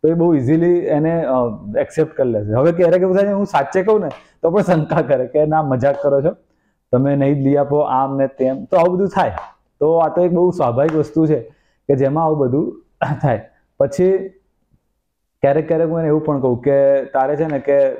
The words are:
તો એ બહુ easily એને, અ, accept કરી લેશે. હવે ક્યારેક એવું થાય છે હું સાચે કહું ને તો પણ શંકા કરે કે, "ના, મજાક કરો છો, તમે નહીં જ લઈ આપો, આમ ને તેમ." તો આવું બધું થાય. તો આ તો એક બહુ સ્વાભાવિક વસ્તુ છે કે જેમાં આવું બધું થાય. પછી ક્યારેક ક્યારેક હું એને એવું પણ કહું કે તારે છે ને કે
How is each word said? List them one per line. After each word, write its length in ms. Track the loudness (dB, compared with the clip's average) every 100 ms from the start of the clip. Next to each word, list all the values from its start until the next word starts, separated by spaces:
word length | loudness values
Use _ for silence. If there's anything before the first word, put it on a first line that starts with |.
તો 40 | 2
એ 60 |
બહુ 200 | 2 2
easily 440 | 2 2 2 2 0
એને, 480 | 0 -2 0 -2 -2
અ, 80 | -2 -2 -6 -6 -4
accept 380 | -4 -2 -4 -2
કરી 160 | -2
લેશે. 220 | -2 -2
હવે 180 | 0 0
ક્યારેક 300 | 2 2 2
એવું 140 | 2 0
થાય 120 | 0
છે 40 |
હું 140 | -2 -2
સાચે 380 | -2 -2 -2
કહું 180 | 0 0
ને 80 | -2 -10 _ _
તો 100 | -2
પણ 100 | 0
શંકા 400 | 2 0 0 -2
કરે 260 | 0 -2 0
કે, 180 | 0 0
"ના, 180 | 0
મજાક 320 | 0 0 0 0
કરો 180 | 0 0
છો, 140 | 0 -4 _ _ _ _ _
તમે 240 | 0 2 2
નહીં 200 | 0 0
જ 40 |
લઈ 160 | 2 0
આપો, 240 | 0 0
આમ 380 | 0 0 -2 -2
ને 100 | -2
તેમ." 380 | 0 -2 -2 -2
તો 120 | 2
આવું 180 | 2 0
બધું 120 | -2
થાય. 240 | 0 -2 -4 -14 _ _ _
તો 180 | 0 2
આ 180 | 2 0
તો 60 |
એક 100 | 0
બહુ 200 | 2 0
સ્વાભાવિક 440 | 0 -2 0 0 0
વસ્તુ 300 | -2 0 0
છે 140 | 0 -4 _ _ _ -4
કે 80 | 0
જેમાં 280 | 0 0
આવું 140 | 0 0
બધું 460 | 0 0 -4 -8 _ _ -6 -2
થાય. 280 | -2 -2 -6 _ _ _
પછી 500 | -2 2 2 0 -4 _ _ _ _ _ _ _ _ _ _ _
ક્યારેક 260 | 0 0 0
ક્યારેક 220 | -2 0
હું 100 | -2
એને 80 | 0
એવું 180 | 0 0
પણ 160 | -2
કહું 200 | 0 0
કે 440 | 0 2 4 2 0
તારે 300 | -2 -2 -2
છે 120 | -2
ને 120 | -4
કે 300 | 0 2 2